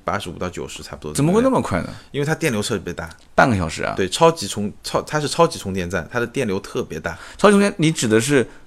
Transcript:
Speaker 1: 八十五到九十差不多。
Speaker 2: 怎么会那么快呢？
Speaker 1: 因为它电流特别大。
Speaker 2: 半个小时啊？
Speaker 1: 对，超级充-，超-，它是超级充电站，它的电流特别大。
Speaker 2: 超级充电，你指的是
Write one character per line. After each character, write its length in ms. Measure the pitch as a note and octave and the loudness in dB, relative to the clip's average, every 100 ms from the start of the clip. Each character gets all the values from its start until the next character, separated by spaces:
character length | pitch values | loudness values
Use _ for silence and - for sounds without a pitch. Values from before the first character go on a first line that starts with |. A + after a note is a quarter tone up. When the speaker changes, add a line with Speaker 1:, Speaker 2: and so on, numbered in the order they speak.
Speaker 1:
八 160 | - G2 | -6 -6
十 100 | F2+ | -6
五 40 | |
到 180 | E2+ F2+ | -8 -8
九 160 | E2 C2 | -8 -10
十 160 | - | -12
差 140 | - C#2+ | -14 -12
不 60 | |
多。 120 | D2+ | -6
Speaker 2:
怎 100 | D2+ | 0
么 80 | D3 | 2
会 80 | G#3 | 4
那 80 | C4 | 2
么 140 | G#3+ | 2
快 180 | - F2 | 0 -2
呢？ 80 | - - - | -4 -10 -10
Speaker 1:
因 100 | C3+ | -6
为 60 | C#3+ | -2
它 80 | |
电 160 | D#3+ D#3+ | -2 0
流 100 | G#2+ | -2
特 160 | G#2 G#2 | -2 -4
别 140 | F2+ | -4
大。 160 | E2 E2 - - | -10 -12 -14 -2
Speaker 2:
半 140 | - C#3+ | 2 4
个 80 | G2+ | 4
小 120 | E2 | 0
时 160 | - | -2
啊？ 100 | - G#2 | -4 -2
Speaker 1:
对， 120 | F#2+ | -2
超 200 | - E3 | 4 4
级 160 | E3 G2+ | 4 -4
充-， 240 | - G2+ - | -6 -6 -8
超-， 180 | - E3 - | -4 -4 -2
它 140 | D3+ | -4
是 80 | D3 | -2
超 180 | - E3 | 2 2
级 100 | G2 | 2
充 160 | G2 | -6
电 160 | F#2+ F2 | -4 -4
站， 200 | F#2 D#2 | -4 -4
它 80 | B2 | -4
的 80 | A#2 | -4
电 180 | C#3 | -2
流 140 | A2+ F#2+ | -2 -4
特 240 | - B2+ | -4 -8
别 160 | G#2+ A2+ | -6 -8
大。 180 | - E3 - - | -8 -10 -14 4
Speaker 2:
超 120 | G3+ | 6
级 40 | |
充 80 | G3+ | 6
电， 120 | G3+ - | 4 2
你 160 | D#3+ | 0
指 160 | D#3+ B2 | 2 2
的 120 | A2 | 4
是 240 | B2+ C#3+ A2 - | 4 2 2 -6